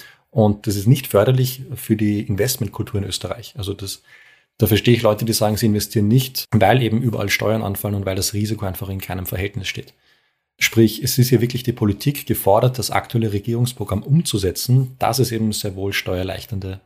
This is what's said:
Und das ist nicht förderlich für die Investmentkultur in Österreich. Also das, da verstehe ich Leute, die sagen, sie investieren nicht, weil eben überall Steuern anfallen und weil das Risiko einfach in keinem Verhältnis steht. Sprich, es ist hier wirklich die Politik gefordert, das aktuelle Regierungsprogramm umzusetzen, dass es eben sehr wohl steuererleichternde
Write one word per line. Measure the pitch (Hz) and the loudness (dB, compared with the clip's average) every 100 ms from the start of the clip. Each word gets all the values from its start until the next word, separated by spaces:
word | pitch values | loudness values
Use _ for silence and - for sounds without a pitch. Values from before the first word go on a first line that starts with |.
| - _ _ | -20 _ _
Und | - 107 101 - | 4 4 4 -2
das | 101 | 0
ist | 98 | 4
nicht | 131 - | 4 4
förderlich | 101 110 127 127 - - 131 | 4 4 4 0 -2 -10 -12
für | - 107 | -2 0
die | 104 104 | 2 0
Investmentkultur | - 98 113 - 101 - 104 104 | -2 -2 -2 -2 -6 -6 -6 -6
in | 98 | -6
Österreich. | - 92 95 107 - | -6 -8 -10 -12 -10
Also | 95 | -8
das, | 98 98 - _ - - _ _ - | -8 -10 -14 _ -20 -20 _ _ -2
da | 107 | 2
verstehe | 107 - | 4 4
ich | 113 | 4
Leute, | 110 104 | 4 2
die | 113 | 0
sagen, | 110 107 107 | 0 0 2
sie | 113 | 2
investieren | 104 - 117 104 | 0 0 0 4
nicht, | 123 131 - - | 4 2 -4 -2
weil | 110 98 120 | 2 4 4
eben | 113 110 | 2 0
überall | 123 110 104 | 0 -2 -2
Steuern | - 101 110 | -2 0 -2
anfallen | 107 101 104 | -2 -4 -4
und | 101 | -4
weil | 95 95 | -2 -4
das | 95 | -4
Risiko | 104 107 107 98 | -2 -4 -4 -6
einfach | 90 98 | -6 -8
in | 95 | -8
keinem | - 92 | -8 -8
Verhältnis | 90 92 98 - 92 | -6 -4 -4 -6 -8
steht. | - - _ _ _ _ _ _ _ | -10 -14 _ _ _ _ _ _ _
Sprich, | - 113 110 107 | 0 4 4 4
es | 131 - | -2 2
ist | 127 | 4
hier | 123 | 4
wirklich | 120 120 | 2 -2
die | - | -6
Politik | 113 104 101 143 143 - | -2 0 0 -2 -4 -4
gefordert, | 117 - 104 127 123 | -2 2 4 4 0
das | 101 | -2
aktuelle | 98 - 120 113 | -4 -2 -2 -2
Regierungsprogramm | 101 107 117 123 - 101 95 | -2 -4 -2 -2 -2 -6 -6
umzusetzen, | 143 151 - 104 92 80 - 127 131 - | 0 0 2 -2 -2 -2 0 2 2 -2
dass | 104 123 | 0 2
es | 123 | 0
eben | 113 110 | 0 -2
sehr | 104 104 95 | -2 -6 -6
wohl | 98 | -4
steuererleichternde | 98 - 90 92 92 - 98 95 95 | -4 -4 -4 -4 -6 -8 -8 -8 -10